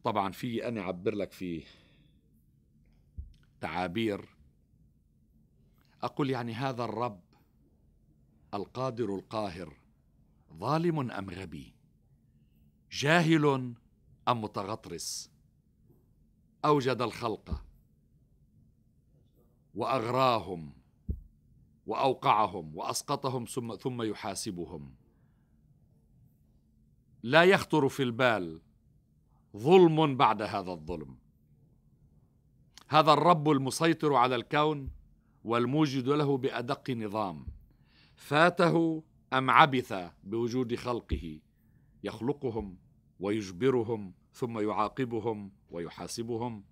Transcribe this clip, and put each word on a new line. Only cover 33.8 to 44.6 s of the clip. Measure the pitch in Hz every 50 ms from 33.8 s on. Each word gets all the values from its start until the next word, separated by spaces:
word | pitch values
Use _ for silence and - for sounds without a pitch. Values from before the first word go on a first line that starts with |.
| 160 165 160 165 - 147 139
على | 123 120 127 127
الكون | 120 107 _ 156 147 151 156 156 143 135 127 - - - - _ _ _ _ _ _ -
والموجد | 104 117 120 120 120 135 156 156 143 131 135 120 127
له | 147 151 151 139 143
بأدق | 131 123 135 123 120 120 120 143 - - -
نظام، | 127 117 110 101 98 110 104 92 82 71 64 - - - - _ _ _ _ _ _ - - _ _
فاته | - - - 143 151 165 180 175 - 175 165 156 165 165 165 160 156 - _ _ - _ _
أم | 131 131 131 131
عبث | 117 123 160 147 131 127 120 - 110 95 87 85 - _ -
بوجود | 95 107 113 120 117 117 131 127 113 117
خلقه | 104 107 123 120 110 - - 98 78 87 80 76 78 _ _ _ _ _ _ _ _ _ _ _ - -
يخلقهم | 101 98 - 110 127 147 143 135 127 110 113 104 98 90 - _ - _ _ _ _ _ _
ويجبرهم | 87 101 107 110 104 92 92 87 113 135 127 123 110 110 117 107 101 92 90 _ _ _
ثم | _ - 131 117 117
يعاقبهم | 110